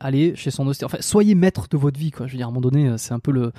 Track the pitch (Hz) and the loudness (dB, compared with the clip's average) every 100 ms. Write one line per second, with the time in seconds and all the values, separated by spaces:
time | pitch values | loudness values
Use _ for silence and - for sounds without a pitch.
0 | 135 135 165 - - 131 139 139 117 - | -2 0 0 0 -6 -4 -4 -4 -6 -8
1 | - 208 208 190 185 - - 151 143 139 | 0 4 6 6 4 2 -2 0 0 0
2 | 160 - 127 127 123 123 127 139 143 113 | -6 -6 -8 -6 -6 -2 0 2 2 0
3 | - 123 - 135 120 | -4 -4 -2 0 -2